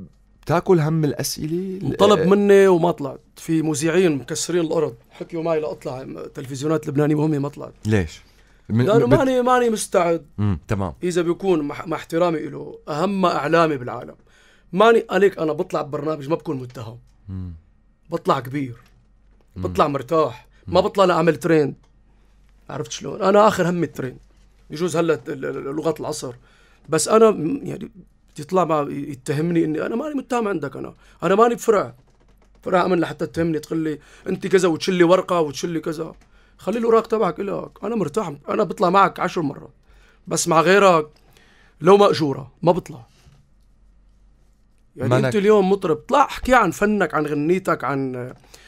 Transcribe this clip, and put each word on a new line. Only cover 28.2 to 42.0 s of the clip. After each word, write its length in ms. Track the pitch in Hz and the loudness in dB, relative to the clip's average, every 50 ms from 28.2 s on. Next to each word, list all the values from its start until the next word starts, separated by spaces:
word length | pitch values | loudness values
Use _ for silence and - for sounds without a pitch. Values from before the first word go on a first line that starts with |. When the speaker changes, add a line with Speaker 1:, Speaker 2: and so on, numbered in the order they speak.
| _ _ - | _ _ -18
Speaker 2:
تطلع 300 | - 147 143 185 185 175 | -16 -10 -2 0 0 2
مع، 220 | 156 160 151 143 147 | 2 0 -2 -2 -4
يتهمني 760 | 147 139 143 143 143 127 - - 143 143 160 175 175 165 160 | -6 -10 -10 -10 -12 -12 -6 -6 -4 -2 -2 0 0 0 0
إني 220 | 156 151 156 175 | 0 -2 -4 -4
أنا 100 | 220 226 | -4 -4
ماني 180 | 233 294 311 302 | -6 -6 -6 -6
متهم 340 | 269 - - 254 240 226 247 | -8 -6 -4 -4 -4 -2 -2
عندك 280 | 202 165 143 139 - | -4 -4 -6 -8 -10
أنا. 180 | 131 135 - - _ _ _ _ - - | -10 -14 -14 -16 _ _ _ _ -6 -2
أنا 120 | 175 190 | 0 4
ماني 200 | 202 233 240 240 | 4 4 4 2
بفرع. 400 | - - - 220 190 147 - - _ _ _ _ _ _ _ _ _ _ _ _ _ - | 0 0 2 2 2 2 -4 -8 _ _ _ _ _ _ _ _ _ _ _ _ _ -8
فرع 220 | - 180 180 180 | -2 0 0 2
أمن 160 | 185 185 175 | 2 2 0
لحتى 260 | 160 135 151 - 170 | 0 -2 -4 -8 -8
تتهمني، 320 | 156 - 165 165 170 160 147 | -6 -4 -2 -2 -2 -2 -4
تقول 200 | 151 - 165 165 | -6 -6 -6 -4
لي 200 | 160 156 151 143 _ _ - - - - | -4 -4 -6 -8 _ _ -20 -14 -8 -6
أنت 180 | 185 165 - | -6 -6 -4
كذا 220 | 190 190 190 175 175 | 2 2 4 4 4
وتشلي 360 | 160 151 - - 185 180 170 | 0 0 -2 -2 2 4 6
ورقة 360 | 165 185 185 - - 180 175 | 6 6 4 4 0 0 0
وتشلي 400 | 160 147 135 - - 175 170 156 | 0 -2 -4 -6 -6 -6 -6 -6
كذا. 320 | - 170 160 156 160 156 - _ _ _ _ _ _ _ _ _ | -6 -6 -8 -8 -10 -12 -12 _ _ _ _ _ _ _ _ _
خلي 200 | - 185 214 240 | -8 -6 -4 -2
الأوراق 280 | 226 233 226 220 214 | 0 2 2 2 2
تبعك 340 | - 226 220 226 - 226 - | 0 -2 -2 -2 -2 -2 -4
إلك. 440 | 202 196 180 156 151 156 - - - | -6 -8 -6 -8 -10 -12 -14 -12 -8
أنا 120 | 202 240 | -6 -4
مرتاح. 360 | 226 185 147 - 220 214 165 143 143 - - | -2 -4 -2 -2 -4 -4 -6 -8 -12 -10 -6
أنا 140 | 202 208 208 | -2 -2 -2
بطلع 280 | 170 - - 196 175 | -2 0 0 0 2
معك 300 | 180 196 196 170 - - | 4 4 4 4 2 -2
عشر 220 | - 180 - 180 156 | -6 -4 -4 -4 -4
مرات. 280 | 135 - - - - _ _ _ _ _ _ _ _ _ _ - - | -4 -6 -8 -16 -20 _ _ _ _ _ _ _ _ _ _ -10 -6
بس 200 | 165 160 - 170 | -4 -4 0 2
مع 120 | 165 160 | 2 4
غيرك 480 | 156 170 190 202 202 190 175 160 156 151 _ _ _ _ _ _ _ _ _ _ _ _ _ - | 4 4 4 6 6 6 6 4 2 -2 _ _ _ _ _ _ _ _ _ _ _ _ _ 0
لو 160 | 151 170 196 | 4 6 8
مأجورة 560 | 202 | 8